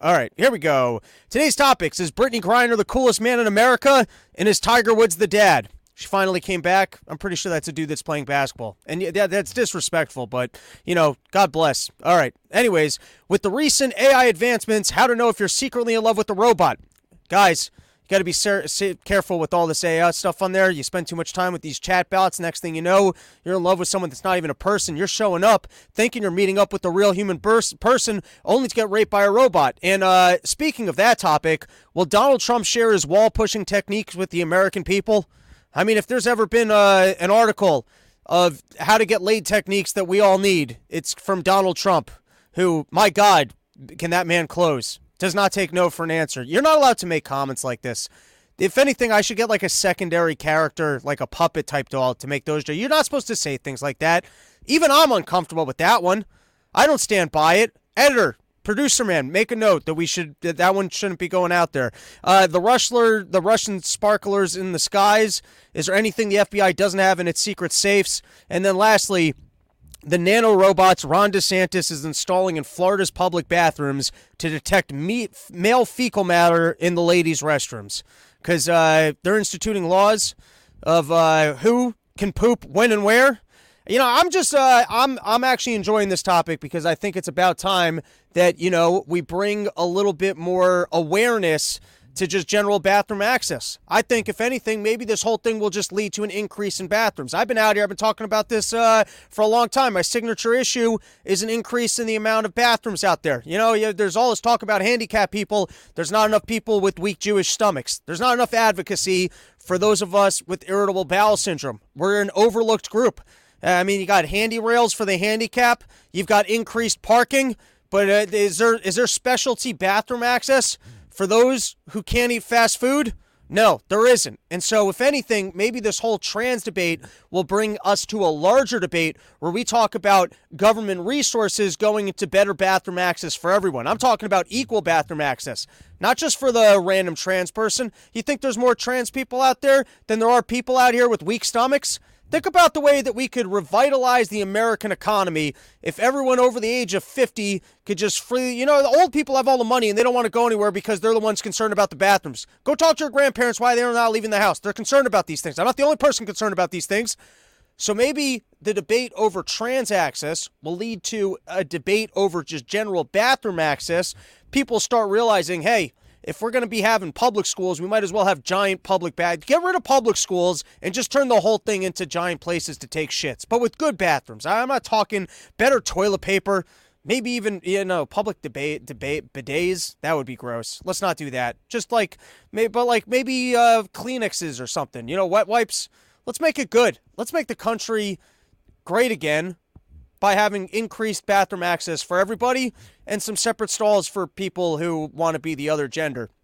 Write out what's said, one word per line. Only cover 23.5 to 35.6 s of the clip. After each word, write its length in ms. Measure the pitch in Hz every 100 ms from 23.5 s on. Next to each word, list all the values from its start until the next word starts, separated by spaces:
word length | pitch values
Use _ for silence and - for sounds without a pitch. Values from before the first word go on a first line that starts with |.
| 185
in 60 |
love 160 | 175 185
with 100 | 175
someone 220 | 196 175
that's 120 | 131
not 140 | 190 180
even 140 | 160
a 40 |
person. 400 | 135 196 202 -
You're 120 | 151 190
showing 360 | - 214 170
up 240 | 208 208 - - _
thinking 260 | - 226 240
you're 100 | 202
meeting 280 | 175 196 196
up 120 | 196
with 140 | 196
a 60 | 180
real 220 | 180 202
human 260 | 180 202 160
pers-, 340 | 196 226 -
person 500 | - 226 254 - 208 - -
only 240 | - 233 254
to 60 |
get 160 | 233 220
raped 200 | 208 208
by 140 | 208
a 60 | 202
robot. 480 | 214 262 180 135 -
And, 220 | 175 196
uh, 320 | 190 185 180 180
speaking 420 | - - 302 247 208
of 100 | 147
that 220 | 220 233
topic, 460 | 180 151 160 156 - _ _
will 100 | 165
Donald 380 | 180 202 269 262
Trump 240 | - 240 190
share 260 | 233 226
his 140 | 202 143
wall-pushing 580 | 190 220 - 220 214
techniques 500 | 185 202 - 202 -
with 140 | 175 185
the 140 | 170
American 420 | 165 180 190 190
people? 420 | 170 196 202 214 - _ _ -